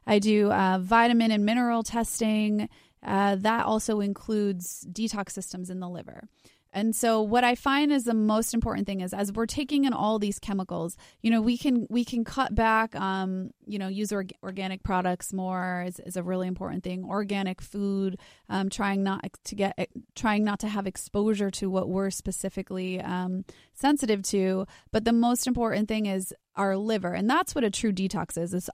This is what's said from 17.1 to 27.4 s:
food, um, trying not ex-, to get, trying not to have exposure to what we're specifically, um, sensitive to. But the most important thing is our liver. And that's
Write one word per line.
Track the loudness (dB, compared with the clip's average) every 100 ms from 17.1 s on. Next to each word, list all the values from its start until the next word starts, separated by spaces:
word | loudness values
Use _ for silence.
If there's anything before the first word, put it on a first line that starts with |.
| -4 -2 -2 -4 -6
food, | -8 -4 -2 0 -2 -4 -12 -20 -6
um, | -4 -2
trying | -2 -2 0
not | 0 -2
ex-, | -8 -14
to | -10
get, | -2 -2 -2 -6 -8 -18
trying | -4 0 2
not | 0 -2
to | -4
have | -4 -4
exposure | -8 -4 0 2 2 -2
to | -2 -2
what | -2 0
we're | -2 -2
specifically, | -4 -6 -6 -6 -6 -6 -6 -4 -4
um, | -4 -4 -2 -4 -8 -16 _
sensitive | 0 2 4 2 0
to. | 0 2 2 0 -4 -10 _
But | 0
the | 4
most | 4 4 2
important | 0 0 0 0 0
thing | 0 0
is | -2 -4 -12 _
our | -2 0
liver. | 0 0 0 0
And | 0 2
that's | 2